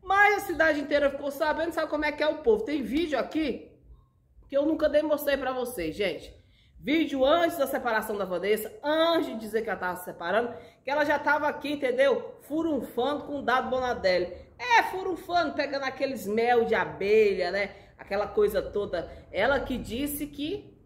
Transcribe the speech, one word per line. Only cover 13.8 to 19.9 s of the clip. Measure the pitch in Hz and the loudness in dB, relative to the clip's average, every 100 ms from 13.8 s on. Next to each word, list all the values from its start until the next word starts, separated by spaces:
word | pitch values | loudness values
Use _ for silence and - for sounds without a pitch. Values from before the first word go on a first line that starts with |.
| 254 226 190 180 180 - - - | -2 0 2 2 0 -8 -18 -10
É, | 494 453 | 4 4
furunfando, | - 370 381 330 - 349 311 | 4 -4 -6 -6 -2 0 0
pegando | - 285 277 | -2 -4 -2
aqueles | 269 269 269 233 190 | -6 -4 -4 -4 -2
mel | 214 233 247 | 0 4 4
de | 226 | 4
abelha, | 202 160 - 196 214 208 190 175 | 2 0 -2 4 6 6 4 0
né? | 196 196 - - - | 0 -4 -6 -20 -20
Aquela | - 196 202 | -6 -4 -2
coisa | - 208 196 | 2 2 2
toda. | - 208 202 180 - - - | -2 -4 -4 -6 -6 -14 -8
Ela | 170 226 277 | -2 2 0
que | 254 247 | -2 -6
disse | 175 | -6